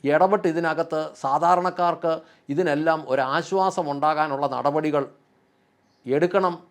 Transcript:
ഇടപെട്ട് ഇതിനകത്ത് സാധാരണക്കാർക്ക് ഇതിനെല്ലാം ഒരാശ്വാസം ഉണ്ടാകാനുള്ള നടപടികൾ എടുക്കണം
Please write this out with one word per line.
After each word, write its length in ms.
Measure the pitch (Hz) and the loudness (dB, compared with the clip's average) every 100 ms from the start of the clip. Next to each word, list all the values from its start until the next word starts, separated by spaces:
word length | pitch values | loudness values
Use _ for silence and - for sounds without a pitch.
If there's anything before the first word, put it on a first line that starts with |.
| 139 | 2
ഇടപെട്ട് 360 | 151 185 202 180 | 4 4 4 0
ഇതിനകത്ത് 480 | 160 165 156 165 156 156 - | 0 -2 -2 -2 -4 -6 -6
സാധാരണക്കാർക്ക് 880 | 139 143 170 180 180 175 175 165 170 160 - _ - | -2 2 4 2 2 0 -2 0 -2 -4 -6 _ -8
ഇതിനെല്ലാം 460 | 143 180 143 160 160 127 | -2 0 0 2 0 0
ഒരാശ്വാസം 760 | 135 131 151 170 190 190 185 156 | -2 0 -2 -2 0 0 0 -4
ഉണ്ടാകാനുള്ള 520 | 139 151 151 156 139 143 127 | 0 0 0 -2 -2 -4 -2
നടപടികൾ 480 | 131 151 156 147 135 - _ _ _ _ _ _ _ _ 123 | -2 0 0 -2 -4 -12 _ _ _ _ _ _ _ _ -4
എടുക്കണം 500 | 139 175 190 185 170 - | 0 2 0 0 -4 -14